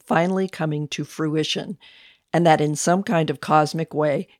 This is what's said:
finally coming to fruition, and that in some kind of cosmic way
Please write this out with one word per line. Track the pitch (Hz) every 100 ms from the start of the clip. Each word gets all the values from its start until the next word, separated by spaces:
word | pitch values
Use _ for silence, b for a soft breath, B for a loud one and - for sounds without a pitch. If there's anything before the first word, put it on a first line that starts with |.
finally | - 170 175 190 190
coming | - 156 151 147
to | -
fruition, | 143 - 156 156 151 180 - 180 B B B B _
and | 165 170
that | 151
in | 151 147
some | - 180
kind | 202 170 156
of | 135
cosmic | - 156 151 160 165
way | 143 151 135 -